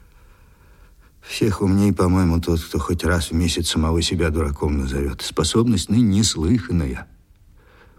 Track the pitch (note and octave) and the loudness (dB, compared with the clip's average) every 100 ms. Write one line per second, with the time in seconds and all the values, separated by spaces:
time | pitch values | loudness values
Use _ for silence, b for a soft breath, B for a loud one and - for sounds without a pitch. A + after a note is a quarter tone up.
0 | b b b b b b b b b b | b b b b b b b b b b
1 | b _ - - A#2 F#2 G2 G2 G2+ F2+ | b _ -12 -2 -2 0 0 2 2 2
2 | F2+ F#2 F2+ E2 E2 E2 - D2+ D2+ F2 | 2 2 2 2 0 -2 -2 -4 -2 -2
3 | - F2 - D#2+ F2 D2+ D#2+ - D#2 E2 | 0 -2 0 0 0 -2 -2 0 0 0
4 | D#2+ F2+ E2+ D#2 D2 C#2+ D2+ D2 C2 C#2 | 0 0 0 0 -2 -2 -2 -2 -2 -4
5 | C#2 B1+ - - D#2 A2+ A2+ G2+ - G#2+ | -4 -6 -8 -4 0 2 2 2 0 2
6 | A#2 G2 G#2+ - D#2+ A#2+ F2 F2 C#2 B1+ | 4 4 2 0 0 0 0 -2 -2 -6
7 | - - _ _ _ b b b b | -12 -20 _ _ _ b b b b